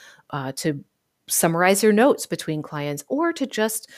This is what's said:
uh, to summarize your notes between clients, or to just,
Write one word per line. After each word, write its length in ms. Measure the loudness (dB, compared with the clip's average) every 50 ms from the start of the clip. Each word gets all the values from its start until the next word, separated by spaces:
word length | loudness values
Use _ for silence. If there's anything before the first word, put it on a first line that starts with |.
| -20 -20 -20 _ _ -12
uh, 200 | -10 -8 -8 -8 -6
to 300 | -4 -2 -2 -2 -4 -8 _ _ _ _ _ _ _ _
summarize 540 | -6 -2 0 2 2 2 4 4 4 4 4
your 120 | 4 4 6
notes 320 | 6 6 4 4 2 -2
between 360 | -8 -8 -8 -6 -6 -6 -6
clients, 440 | -6 -8 -8 -8 -6 -6 -8 -8 -8
or 240 | -6 -4 -2 -2 -2
to 140 | -2 -4 -6
just, 440 | -6 -2 -2 -2 -2 -2 -6 -12 -14 -20